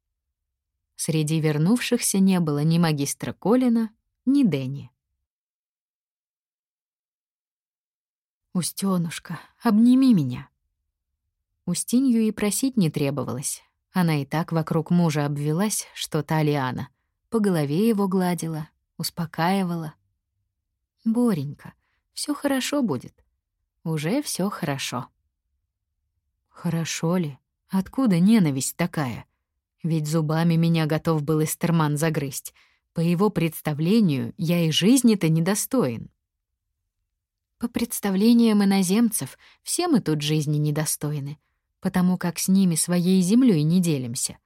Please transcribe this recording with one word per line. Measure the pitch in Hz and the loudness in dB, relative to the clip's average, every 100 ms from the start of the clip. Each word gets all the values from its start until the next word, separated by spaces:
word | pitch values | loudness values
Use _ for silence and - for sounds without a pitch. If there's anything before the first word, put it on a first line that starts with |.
| _ _ _ _ _ _ _ _ _ - | _ _ _ _ _ _ _ _ _ -10
Среди | - 156 151 160 | -4 -2 0 0
вернувшихся | 156 147 165 247 - 240 - 196 | 0 0 2 0 0 -2 0 2
не | 190 185 | 4 2
было | 156 143 | 0 0
ни | 156 165 | 2 2
магистра | 170 147 139 - 123 | 2 0 -2 -6 -8
Колина, | - 175 254 254 233 226 _ _ _ - | -4 0 2 2 0 -2 _ _ _ -2
ни | 277 | 2
Дэнни. | 240 143 131 139 117 _ _ _ _ _ _ _ _ _ _ _ _ _ _ _ _ _ _ _ _ _ _ _ _ _ _ _ _ _ _ _ _ _ _ _ _ | 2 0 -4 -10 -14 _ _ _ _ _ _ _ _ _ _ _ _ _ _ _ _ _ _ _ _ _ _ _ _ _ _ _ _ _ _ _ _ _ _ _ _
«Устенушка, | 185 156 - 196 180 165 - - 160 - _ | -6 -6 -4 -2 0 -2 -8 -12 -14 -16 _
обними | 233 214 240 254 269 | 2 4 6 6 6
меня». | 202 131 123 - _ _ _ _ _ _ _ _ _ _ _ - | 4 2 -4 -12 _ _ _ _ _ _ _ _ _ _ _ -6
Устинью | 175 - 247 269 226 | -6 0 0 2 2
и | 220 | 0
просить | 214 208 - 269 233 | 0 -2 -2 -2 2
не | 160 | 0
требовалось. | 151 143 139 123 120 - - _ _ _ | 2 -2 -2 -4 -6 -8 -10 _ _ _
Она | 190 170 151 | 0 0 0
и | 139 | -2
так | 156 170 | -4 -2
вокруг | 165 156 165 151 | -2 -2 -2 0
мужа | 175 170 147 147 | 2 2 0 -2
обвелась, | 143 147 160 214 - - - | -2 -2 -2 -2 -4 -10 -12
что | - 156 | -8 -6
та | 147 156 | -2 0
Лиана. | 151 147 127 127 135 _ _ _ _ | 0 0 -2 -6 -10 _ _ _ _
По | 226 | -2
голове | 202 170 143 156 226 | 0 0 0 0 0
его | 202 196 | 0 0
гладила, | 190 180 175 165 156 156 _ _ - | 0 0 -2 -6 -8 -12 _ _ -12
успокаивала. | 165 - 160 - 170 196 180 170 156 - _ _ _ _ _ _ _ _ _ _ | -10 -8 -8 -2 0 0 -2 -4 -8 -14 _ _ _ _ _ _ _ _ _ _
«Боренька, | 226 226 240 170 143 139 - - _ _ _ | -2 2 2 0 -4 -10 -18 -20 _ _ _
все | - - 294 | -10 -6 -4
хорошо | 285 269 247 285 | -2 -2 -2 -2
будет. | 233 127 - _ _ _ _ _ _ _ | -2 -2 -8 _ _ _ _ _ _ _
Уже | 165 160 151 262 | -8 -4 -2 -4
все | 294 - 190 | -4 -4 -4
хорошо». | - 147 139 - 123 - _ _ _ _ _ _ _ _ _ _ _ _ _ _ | -4 -4 -4 -6 -8 -10 _ _ _ _ _ _ _ _ _ _ _ _ _ _
Хорошо | - 170 165 160 - 165 180 | -10 -6 -4 -4 -4 -2 -2
ли? | 156 135 _ _ _ | -4 -8 _ _ _
Откуда | 190 190 - 262 170 | -4 -4 -2 2 4
ненависть | 190 226 160 135 - - | 4 4 4 0 -4 -4
такая? | 170 - 131 117 - _ _ _ _ _ | -4 -2 -6 -6 -14 _ _ _ _ _
Ведь | 165 160 151 | -4 -2 -2
зубами | 165 151 156 170 165 | -2 0 0 2 2
меня | 165 165 156 | 2 2 0
готов | 156 170 160 | 0 0 -2
был | 147 156 | 0 0
Эстерман | 156 - 165 170 151 147 | -2 -2 0 2 2 0
загрызть. | 165 156 139 - - _ _ _ _ | -2 -2 -6 -10 -14 _ _ _ _
По | - | -4
его | 170 175 208 | 0 2 0
представлению, | 175 160 - - 143 160 233 196 135 117 - | 0 -4 -4 -6 -2 0 2 2 0 -4 -6
я | 160 175 165 | -2 0 0
и | |
жизни-то | 151 180 269 240 214 160 | 2 4 4 4 2 2
недостоин. | 160 165 214 - 262 143 113 - _ _ _ _ _ _ _ _ _ _ _ _ _ _ - | 2 0 -2 -2 0 0 -2 -10 _ _ _ _ _ _ _ _ _ _ _ _ _ _ -10
По | 233 | -6
представлениям | - 233 - 202 190 226 240 233 208 | -4 -4 -4 -2 2 4 6 6 4
иноземцев, | 202 196 180 208 233 - 131 - _ _ | 4 2 2 2 2 0 -8 -14 _ _
все | - - 349 | -8 -2 2
мы | 247 | 2
тут | - 151 | 2 -2
жизни | 147 156 147 151 | 0 -2 0 0
недостойны, | 151 151 151 - 147 147 139 151 _ _ _ _ | 0 -2 -4 -4 -6 -6 -10 -14 _ _ _ _
потому | 190 185 180 180 | -4 0 0 0
как | 175 - | -4 -4
с | - | 0
ними | 190 185 | 2 4
своей | 156 - 180 175 190 | 0 0 0 2 2
землей | 175 233 262 160 | 4 4 4 4
не | 151 180 | 2 2
делимся. | 170 143 123 113 - - | 2 -2 -4 -6 -8 -10